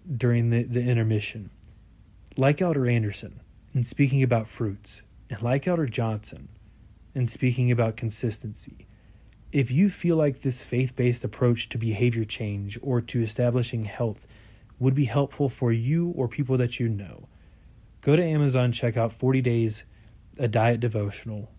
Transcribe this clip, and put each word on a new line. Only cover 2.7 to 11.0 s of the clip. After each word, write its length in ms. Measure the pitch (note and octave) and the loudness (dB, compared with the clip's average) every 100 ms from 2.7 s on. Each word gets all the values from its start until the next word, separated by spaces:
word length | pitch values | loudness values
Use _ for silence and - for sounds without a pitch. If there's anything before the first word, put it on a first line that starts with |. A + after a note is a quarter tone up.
| D3 B2 | 2 2
Anderson, 520 | A#2 G#2+ - A2 - - - - | 2 0 -6 -12 -16 -20 -20 -6
in 120 | C3 B2 | -4 -2
speaking 360 | - C#3 C3+ | 2 2 4
about 260 | C3 A#2 A2 | 4 2 0
fruits, 540 | - A2 G2 - - - - - | -6 -6 -6 -14 -20 -20 -20 -14
and 120 | A2 | -6
like 260 | A#2 C#3 F#3 | -2 -2 0
Elder 200 | E3+ C3+ | -2 -2
Johnson, 600 | B2 A2+ G#2+ - - - - - - - - - C3+ | -2 -4 -4 -8 -16 -18 -20 -20 -20 -20 -20 -10 -4
in 120 | A#2+ | -4
speaking 440 | - B2+ B2 B2 | 0 0 2 2
about 240 | A#2+ A2+ - | 2 2 -2
consistency, 920 | A2+ - A#2 - G#2+ G#2 - - - - - - - - - | -6 -4 -4 -4 -10 -14 -18 -20 -20 -20 -20 -20 -20 -20 -2
if 180 | C#3+ B2+ | 0 2
you 200 | C3 G3+ | 4 2
feel 260 | - F3 D#3+ | 2 0 2
like 260 | D3 C3+ | 2 0
this 220 | C3+ B2 | -4 -4
faith-based 600 | - B2 C3 - | -4 -2 -2 0